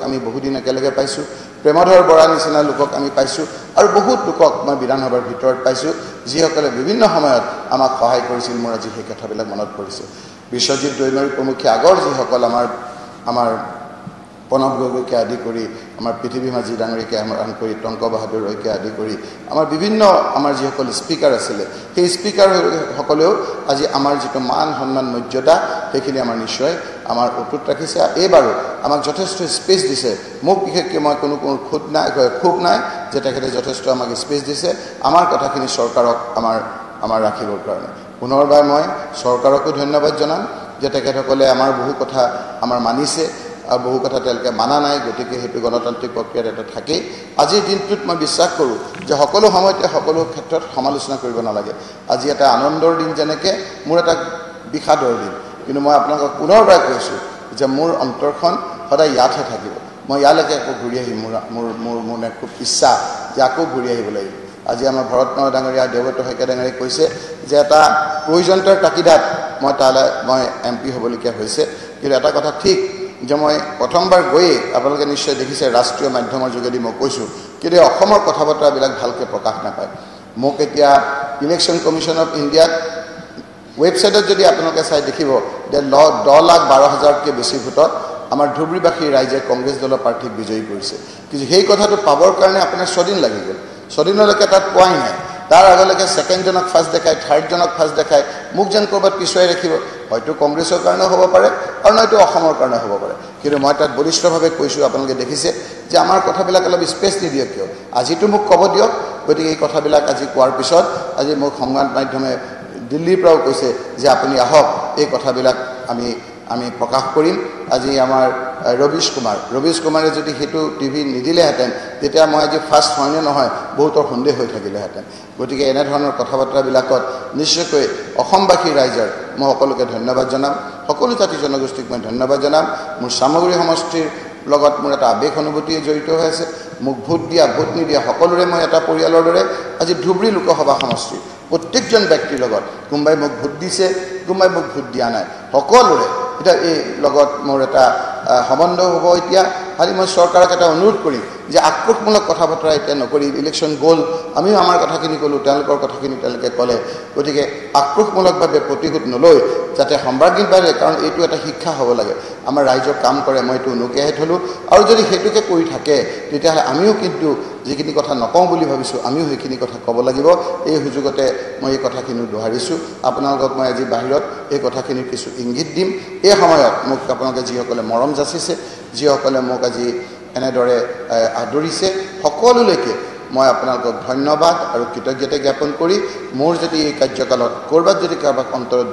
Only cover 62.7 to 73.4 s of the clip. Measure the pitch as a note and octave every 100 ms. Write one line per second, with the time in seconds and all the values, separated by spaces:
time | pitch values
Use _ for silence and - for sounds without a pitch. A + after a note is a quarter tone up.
62.7 | - C#3 G#2+ - - - - C3 D#3+ E3
63.7 | C3 B2 A#2 G#2 G#2 G2 - - - -
64.7 | A#2+ C3+ C3 A#2+ B2 B2+ C3+ C3+ C3 C3
65.7 | C3 B2+ A#2+ B2+ B2 B2+ B2 B2+ B2+ B2+
66.7 | B2+ B2+ C#3 D#3+ - - - C3 C#3+ D3
67.7 | D3+ D3+ C3+ C3 - D#3 E3+ F3 F#3+ F#3+
68.7 | F#3+ D#3+ E3 E3+ D#3+ - - - - C3+
69.7 | C#3 C3 C3 C3+ - A2+ C3 B2 - A#2+
70.7 | A#2+ C3+ B2 A#2 A#2 A#2+ A2+ A2 - -
71.7 | - - - C#3+ C3 D3+ C#3+ D3+ - -
72.7 | F#3+ - - - - - D3